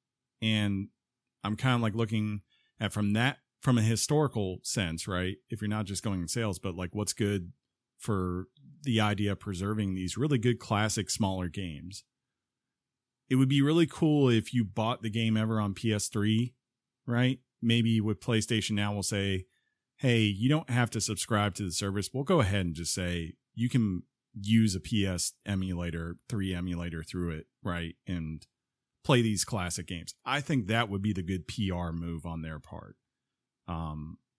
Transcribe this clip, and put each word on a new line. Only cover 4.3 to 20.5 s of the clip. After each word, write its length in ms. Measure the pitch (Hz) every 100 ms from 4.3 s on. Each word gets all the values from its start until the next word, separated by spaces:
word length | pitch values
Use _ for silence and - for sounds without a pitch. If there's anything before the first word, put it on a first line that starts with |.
| 117 98 87
sense, 440 | - - 90 80 -
right? 300 | 90 92 101 _
If 120 | 107
you're 80 | 107
not 160 | 107 101
just 180 | 98
going 180 | 110 95
in 60 | 85
sales, 320 | 120 110 90
but, 160 | 98 85
like, 180 | 90
what's 200 | 104 104
good 400 | - 101 101 87 - _ _ _ _
for 500 | - 101 92 90 92 _ - -
the 160 | 139 110
idea 320 | 107 101 104
of 80 | 98
preserving 540 | - 90 98 107 101
these 240 | 95 92 104
really 200 | 147 135
good 220 | 117 117
classic 500 | - 104 107 107 95
smaller 380 | - 101 92 90
games. 560 | 90 92 76 85 95 - _ _ _ _ _ _ _ _ _ _ _ _
It 60 | 131
would 140 | 131
be 120 | 139
really 260 | 139 165 165
cool 420 | - 156 147 135
if 240 | 113 104
you 100 | 123
bought 380 | 104 92 110 123
the 80 | 113
game 260 | 107 113 110
ever 220 | 110 110
on 140 | 104
P 180 | 95 113
S 140 | 104 -
three, 460 | 107 104 110 123 - _ _ _ _ -
right? 320 | 120 127 131 _ _
Maybe 380 | 117 117 113 113
with 200 | 104 104
PlayStation 520 | - 110 107 113 98
Now, 220 | 104 104
we'll 80 | 104
say, 440 | 95 104 98 95 92 _ _ _ _ _
"Hey, 240 | 131 117
you 260 | 110 98
don't 200 | 123